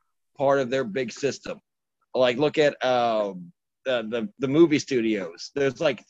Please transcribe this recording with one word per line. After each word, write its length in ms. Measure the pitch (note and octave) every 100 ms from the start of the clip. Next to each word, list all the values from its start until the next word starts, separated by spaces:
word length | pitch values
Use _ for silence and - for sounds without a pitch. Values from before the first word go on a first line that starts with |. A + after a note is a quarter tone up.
| _ _ _ -
part 220 | C#3 C#3
of 100 | B2
their 160 | C3+
big 280 | A#2+ A2 A#2+
system. 480 | - C3+ A2 - - _ _ _ _ _
Like, 220 | B2 B2+ B2
look 220 | D3 D#3+
at, 260 | D3 -
um, 680 | B2+ B2 A#2 A2 G#2 F#2 F2 _ _ _ C3+
the, 160 | B2
the, 260 | A2 A#2+ G#2+ -
the 100 | C3
movie 300 | D3 E3+ C#3+
studios. 720 | - B2+ A2 G#2 F2 - -
There's, 260 | C#3 C#3 B2+
like, 260 | D#3+ A#2